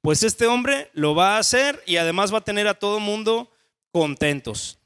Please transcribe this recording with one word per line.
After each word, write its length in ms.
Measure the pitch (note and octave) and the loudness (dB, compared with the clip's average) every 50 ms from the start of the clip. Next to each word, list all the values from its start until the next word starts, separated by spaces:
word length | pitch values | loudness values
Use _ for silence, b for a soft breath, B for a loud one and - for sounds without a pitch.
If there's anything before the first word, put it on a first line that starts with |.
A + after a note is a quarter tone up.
pues 220 | - D3+ D3+ - G#3+ | 2 2 2 2 2
este 220 | A3 - - A#3+ | 0 0 2 2
hombre 440 | A#3 A#3+ B3 B3 C4+ C#4 C#4 C#4+ - _ | 2 2 0 0 -2 -2 -2 -4 -10 _
lo 220 | D3+ D3 D3+ D3+ | -2 0 0 2
va 220 | E3 F3+ G3 G#3 | 4 4 4 2
a 20 | A3 | 2
hacer 420 | G#3+ - - B3 C4+ C#4+ C#4+ D4+ - | 0 2 2 2 2 0 -2 -6 -4
y 100 | F#3 E3+ | -2 0
además 380 | E3+ E3+ E3 E3+ F#3+ G3+ - G#3+ | 0 0 0 0 0 0 0 0
va 60 | A3 | -4
a 40 | G#3+ | -4
tener 240 | A3 G#3 G#3 G#3 | -2 -2 0 0
a 60 | G#3 G3 | 0 0
todo 260 | _ - G3+ G#3 G#3+ | _ -2 -2 -2 -2
mundo 500 | G#3+ G#3 G#3 G#3+ A3 A3 A3+ A3+ B3 _ _ _ _ _ _ _ _ _ | -2 -2 -4 -2 0 -2 -2 -2 -4 _ _ _ _ _ _ _ _ _
contentos. 840 | - E3+ D#3+ D3 C#3 - D3+ D3 C#3+ C#3 - A#2 G#2+ - - - - _ _ | 0 0 0 0 0 -2 0 -2 -2 -2 -6 -8 -8 -8 -10 -12 -14 _ _